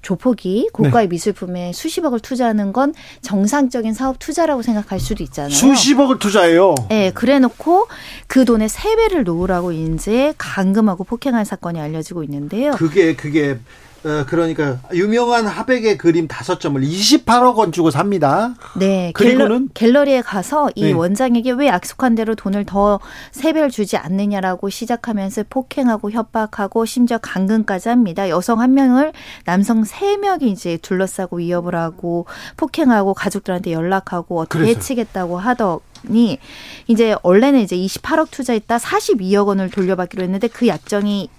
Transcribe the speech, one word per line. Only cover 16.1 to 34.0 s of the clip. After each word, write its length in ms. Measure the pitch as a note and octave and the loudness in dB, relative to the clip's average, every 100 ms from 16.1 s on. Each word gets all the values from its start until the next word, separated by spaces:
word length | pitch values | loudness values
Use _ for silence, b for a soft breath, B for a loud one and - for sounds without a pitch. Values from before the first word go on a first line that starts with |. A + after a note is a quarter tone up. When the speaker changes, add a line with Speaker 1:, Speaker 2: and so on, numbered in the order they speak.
| E3 D#3+ | 2 -2
Speaker 2:
다섯 320 | - - E3+ | -8 -6 -4
점을 240 | D#3+ C#3 | -2 -2
이십팔억 760 | C#3 F3+ G#3+ D4 - A#3+ B3+ A3 | -2 0 4 4 4 4 4 4
원 120 | G3 | 0
주고 200 | D#3 E3 | 2 2
삽니다. 640 | C3+ G3 G3 C#3+ E3 A#3 A#3+ B | 2 0 2 2 2 0 -6 B
Speaker 1:
네, 360 | - F#3+ F#3+ F3 | -2 0 0 -2
Speaker 2:
그리고는 560 | - A#3 B3+ C4+ A#3+ C4+ | 2 4 6 4 2 -2
Speaker 1:
갤러-, 160 | - A3+ | 2 4
갤러리에 300 | C4+ C#4+ B3+ | 6 4 2
가서 500 | - F#3+ F3 D4+ C#4 | 0 -6 -2 0 0
이 120 | - | 0
Speaker 2:
네. 60 | - | 0
Speaker 1:
원장에게 600 | D3 F3 G3+ C4 A#3+ B3 | 2 0 0 2 2 0
왜 160 | B3 C#4+ | 0 2
약속한 480 | F3+ - - C4 | 0 -4 -2 0
대로 180 | A3+ A3 | 2 0
돈을 320 | A3 G3 G3+ | -4 -4 -4
더 340 | G3 G3 G#3 G3+ B B B | -2 0 2 2 B B B
세 220 | - D#4 | -4 -2
배를 160 | D#4 D4 | 0 0
주지 280 | A3+ G3+ G#3 | -2 -4 -4
않느냐라고 720 | D3 F#3+ G#3 G3+ F#3 F3+ G3 | -4 -2 -2 -2 -2 -4 -6
시작하면서 720 | - A3+ A#3 - G#3+ F#3+ G#3+ G#3 | -8 -6 -6 -4 -6 -4 -6 -4
폭행하고 600 | C4+ B3+ - B3 G#3+ G#3 | -6 -6 -2 0 0 -4
협박하고 760 | A3+ A3+ A3+ G#3+ - G3 A3+ | -6 -4 -4 -6 -6 -4 -2
심지어 340 | A3+ B3+ A#3+ A3+ | -2 0 0 0
감금까지 680 | - - F#3+ A3 G#3+ F#3 A#3 | -4 -4 0 0 0 -2 0
합니다. 380 | A#3+ G#3 E3 G3 | 2 2 0 0
여성 300 | E3 F3+ A3+ | 0 0 0
한 140 | B3 | 4
명을 400 | C4+ C4+ B3 D#4 B B B | 4 4 4 2 B B B
남성 380 | - F#3 G3+ A3+ | -2 0 2 0
세 340 | G#3+ - G4+ G4+ | 0 -2 -2 0
명이 320 | G4+ F4 C4 | 0 0 -2
이제 280 | F#3+ F3 E3 | -2 -6 -6
둘러싸고 600 | - F#3 F#3+ - F#3 F3 | -4 -2 -2 -4 -6 -6
위협을 380 | E3+ F3 F3 | -2 -2 -2
하고 500 | F3 E3 E3 E3+ E3+ E3+ B B - | -4 -6 -6 -4 -4 -6 B B -6
폭행하고 560 | D#4 - C#4 A3 G3 | -6 2 2 4 2
가족들한테 580 | F#3+ G3+ G3 - F3+ F#3 | -2 -4 -4 -6 -6 -4
연락하고 680 | E3 E3+ F#3+ | -4 0 -2